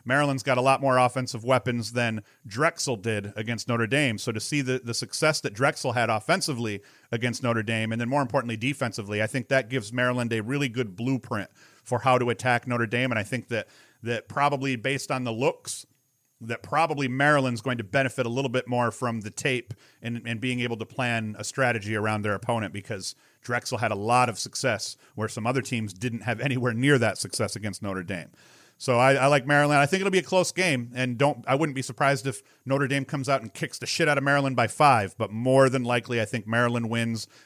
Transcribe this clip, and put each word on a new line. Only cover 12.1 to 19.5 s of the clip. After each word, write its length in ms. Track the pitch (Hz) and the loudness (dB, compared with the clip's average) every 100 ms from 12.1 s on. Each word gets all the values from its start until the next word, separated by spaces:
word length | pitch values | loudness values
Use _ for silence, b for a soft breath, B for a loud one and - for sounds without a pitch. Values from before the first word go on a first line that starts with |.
| 127 | 4
to 140 | 123 | 4
attack 360 | 113 127 120 - | 0 2 0 0
Notre 200 | 120 113 | -2 0
Dame. 240 | 120 131 | 0 0
And 80 | 110 | -2
I 40 | |
think 260 | 104 127 - | -2 -6 -4
that, 180 | 113 98 b b b | -6 -6 b b b
that 260 | 113 117 - | -6 -6 -4
probably 480 | - 143 139 135 123 | 0 0 2 -2 -2
based 360 | 127 139 - | -2 -4 -4
on 120 | 131 | -4
the 100 | 123 | -4
looks, 520 | 110 143 - - - - _ _ _ _ _ | 0 0 0 -8 -12 -14 _ _ _ _ _
that 220 | 113 117 | -8 -8
probably 440 | - 147 165 143 135 | -2 0 2 0 -2
Maryland's 540 | 127 147 147 131 117 | 2 4 6 4 0
going 160 | 131 123 | -4 -4
to 60 | |
benefit 420 | 101 139 135 - 117 | -2 0 0 0 -2
a 40 | |
little 200 | 120 139 | 0 0
bit 180 | 123 120 | 0 0
more 240 | 123 117 | 0 0
from 300 | - 123 113 | 0 -4 -4
the 100 | 104 | -6
tape 420 | - 147 | -6 -2